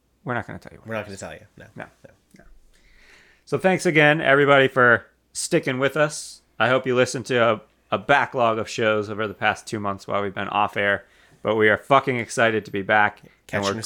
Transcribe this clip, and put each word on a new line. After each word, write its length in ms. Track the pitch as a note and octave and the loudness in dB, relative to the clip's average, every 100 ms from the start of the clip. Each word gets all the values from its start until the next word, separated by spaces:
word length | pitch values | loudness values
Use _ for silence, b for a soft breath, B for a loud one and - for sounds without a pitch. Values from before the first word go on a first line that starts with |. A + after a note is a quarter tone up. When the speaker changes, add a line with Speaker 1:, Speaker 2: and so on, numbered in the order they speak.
| _ _ | _ _
Speaker 1:
we're 100 | - | -8
not 120 | A#2+ - | -8 -8
gonna 120 | F#2 | -14
tell 140 | - | -20
you. 80 | - G#2 | -20 -12
Speaker 2:
We're 80 | |
not 120 | A2 G#2 | -10 -10
gonna 100 | G2 | -12
tell 160 | F2 | -14
you. 80 | D#2+ - - | -16 -20 -20
No. 100 | G2+ | -20
Speaker 1:
No. 100 | - - _ | -20 -20 _
Speaker 2:
No. 60 | - _ _ _ | -20 _ _ _
Speaker 1:
No. 60 | - - _ _ b b b b b b | -20 -20 _ _ b b b b b b
So 140 | b C#3+ | b -2
thanks 280 | F#3 F3 - | 0 0 2
again, 340 | D3+ D3 D#3 | 4 4 4
everybody, 480 | C3+ C#3 C#3 C#3 C3 | 4 4 6 4 4
for 380 | C3+ B2 A2 - _ _ - | 4 4 4 0 _ _ -12
sticking 420 | - E3 C#3+ B2+ | -4 -2 -2 -2
with 180 | C3+ D#3 | -2 0
us. 420 | D3+ D3+ - - _ - | -2 -4 -16 -20 _ -2
I 100 | A2+ | 0
hope 180 | C3 C3 | 0 0
you 80 | B2 | 0
listened 300 | B2 C3+ A2 | 0 -2 -4
to 100 | B2+ | 0
a, 220 | A#2 A2 - _ _ | 2 0 -6 _ _
a 80 | G#2 | -4
backlog 600 | G2+ C#3+ A#2+ C3+ A#2 A2+ | 2 2 0 0 0 0
of 100 | G#2 | -4
shows 420 | - A2 G#2+ G#2 | -2 0 0 -2
over 180 | G#2 G#2+ | -6 -8
the 60 | |
past 320 | F#2+ G#2+ G2 - | -4 -4 -4 -6
two 120 | A2+ | -8
months 280 | G2+ G2 - | -6 -8 -6
while 140 | G2+ | -6
we've 120 | G2+ | -6
been 140 | F#2+ G2 | -8 -6
off 280 | G#2 G#2 A2 | -2 -2 -2
air, 260 | G2+ G2 - b b b | -2 -2 -6 b b b
but 140 | A2+ A2 | -4 2
we 120 | G#2+ | 2
are 80 | G2+ | 2
fucking 400 | - C#3 C#3 B2 | 2 2 2 -4
excited 480 | A2 - A2+ A2 | -6 -2 0 0
to 60 | - | -4
be 100 | G2+ | -6
back, 380 | G2 G#2+ G#2 - | 0 2 2 -2
and 100 | - _ - | -18 _ -10
Speaker 2:
Catching 160 | G#2 | -4
Speaker 1:
we're 120 | G2+ | -2
Speaker 2:
yourself 80 | A2 | -2